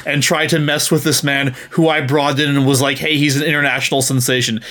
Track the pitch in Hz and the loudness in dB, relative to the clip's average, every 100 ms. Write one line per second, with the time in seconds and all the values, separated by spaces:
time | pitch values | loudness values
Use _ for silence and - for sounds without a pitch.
0 | - 147 127 160 156 160 151 151 - 160 | -4 -2 0 0 0 0 0 -2 0 0
1 | 156 139 143 139 139 127 - - 160 156 | 0 0 0 -2 -2 -6 -6 0 2 2
2 | 131 147 143 139 147 143 135 131 131 139 | 0 0 2 0 0 2 2 2 2 -2
3 | 160 151 147 135 151 147 143 127 - 139 | -2 0 2 0 0 0 0 0 -2 0
4 | 127 135 127 127 123 110 - | 0 0 0 0 0 -4 -8